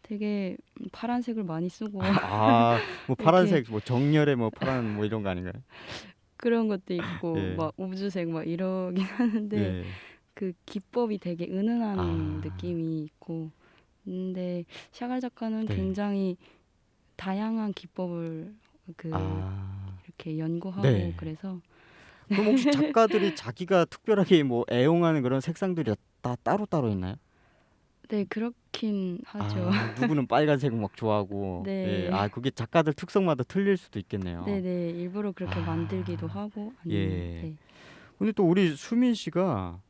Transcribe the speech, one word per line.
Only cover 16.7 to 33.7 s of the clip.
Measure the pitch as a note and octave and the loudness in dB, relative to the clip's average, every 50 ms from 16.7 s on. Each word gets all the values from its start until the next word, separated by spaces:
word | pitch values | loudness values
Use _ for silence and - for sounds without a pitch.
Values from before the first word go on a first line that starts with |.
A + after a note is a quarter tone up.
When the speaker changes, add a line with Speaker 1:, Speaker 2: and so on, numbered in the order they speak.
| _ _ _ _ _ _ _ _ _ | _ _ _ _ _ _ _ _ _
Speaker 1:
다양한 | - - F#3+ F#3+ G3+ G#3+ A3 A3+ A3 G#3+ G#3 | -10 -6 -4 -4 -2 -2 -2 -2 -2 -2 -4
기법을 | F#3 - - E3+ _ - F#3 F3 F3 E3+ E3 E3 E3 D#3+ E3 G3 G#3+ A3 _ _ _ _ _ - E3+ - | -6 -8 -12 -12 _ -6 -6 -4 -4 -6 -6 -6 -6 -8 -10 -12 -16 -20 _ _ _ _ _ -20 -18 -10
그 | - E3 D#3+ | -8 -4 -2
Speaker 2:
아. | - F#2 F#2 F#2 F#2 F#2 - F#2+ - G2 G2 G2 - - G2 - - _ | -2 -2 -2 -2 -4 -4 -6 -6 -8 -8 -10 -10 -10 -12 -12 -14 -16 _
Speaker 1:
이렇게 | - - - - E3 D#3 D#3 | -20 -20 -12 -10 -8 -6 -4
연구하고 | D#3+ D#3+ E3+ E3+ - F#2+ F3+ G3 | -4 -4 -4 -4 -6 -8 -4 2
Speaker 2:
네. | - C#3 A#2+ G2 F2+ E2+ E2+ | 4 4 4 4 2 -2 -4
Speaker 1:
그래서 | E2+ D#2+ D#3+ D#3 - - F#3+ F#3 F3 _ _ _ _ - - - - - - - - - - | -6 -8 -10 -10 -10 -10 -10 -10 -12 _ _ _ _ -20 -20 -20 -20 -20 -20 -20 -20 -4 0
Speaker 2:
그럼 | G3+ G3 G#3+ G#3 | 0 4 4 6
혹시 | B3+ C4 A#3+ | 4 6 6
Speaker 1:
<laughs> | D4 C#4+ C#4 D4+ D4+ | 4 4 4 2 4
Speaker 2:
작가들이 | C#4+ A3+ A3+ G#3+ A3 G#3+ F#3+ G3 - | 6 6 6 6 6 4 2 2 0
자기가 | - - A2+ A#2 - F#3 E3+ F#3+ F3+ E3 | -2 -8 -10 -8 -8 0 4 6 6 6
특별하게 | - - - _ - G#3+ G3+ F3+ - F#3+ D#3+ | 4 0 -8 _ 2 4 4 8 8 8 8
뭐 | C#3+ C3+ B2 A#2 A2+ - | 8 4 2 0 0 2
애용하는 | A#2+ A#2+ B2+ D3+ E3+ F3 E3+ E3 D#3+ D3 | 4 4 6 6 6 6 6 4 4 4
그런 | B2 B2 C3 C3+ | 2 2 0 0
색상들이 | - - E3 - G3 F#3 F3+ E3 C#3+ A2+ G#2 - _ _ _ _ | 0 -2 -4 -2 -2 -2 0 0 0 0 -2 -2 _ _ _ _
다 | - A#2+ B2 - | -6 -6 -6 -2
따로따로 | _ A#2 D#3+ G#3 G#3 - - D#3 C3 A2 | _ 0 2 2 0 0 0 2 2 2
있나요? | G#2 F#2+ F2+ F#2 A2+ - _ _ _ _ _ _ _ _ _ _ _ _ _ _ _ _ - _ | 0 0 -2 -4 -6 -8 _ _ _ _ _ _ _ _ _ _ _ _ _ _ _ _ -10 _
Speaker 1:
네, | A3 G#3 G3 | -4 -4 -2
그렇긴 | F3 - G#3+ A3 A#3+ A#3+ _ _ _ - - - A3 G#3 G3 F#3 F3+ F3 - - | -4 -4 -6 -6 -6 -8 _ _ _ -8 -4 -2 -2 -2 -2 -2 -4 -4 -8 -10
하죠. | - - G#3 G3+ G3+ G#3 F#3+ F3+ F3+ | -12 -8 -6 -4 -2 -2 0 2 2
Speaker 2:
아, | G3 G#2+ - - G#2+ A#2+ | 2 2 0 -2 -2 0
누구는 | B3 A#3+ D#3 D3 B2+ | 0 2 2 2 2
빨간색 | - A#2 C3+ D3+ D3+ D3 C3+ C3+ C#3 A2+ | 4 4 4 6 6 4 4 2 0 0
막 | A#2 G#2 G2+ - | 0 -2 -4 -4
좋아하고. | - A#2 A2 G#2+ G#2 G2+ F#2 G#2 G2 G2+ F#2+ F2+ F2 - | -2 0 2 2 2 0 0 -4 -4 -4 -4 -4 -4 -4
Speaker 1:
네. | G3 G3 - - F#2+ G2 F#2 F2+ F2+ | -4 -4 -2 -2 -2 -2 0 0 0
Speaker 2:
예. | |
아, | F#2 G2 G2+ G#2 | 0 0 0 0
그게 | - A#2+ B2 C3+ | -2 -2 -4 -4
작가들 | - - A#2 - - E3+ D#3 D#3 | -4 -4 -8 2 2 4 4 4
특성마다 | D3 - - - - G#3 F#3+ F3 D3+ B2 B2 | 0 -2 -8 0 0 2 4 4 2 0 -2
틀릴 | _ - F#3 G3 G3+ | _ 0 0 2 2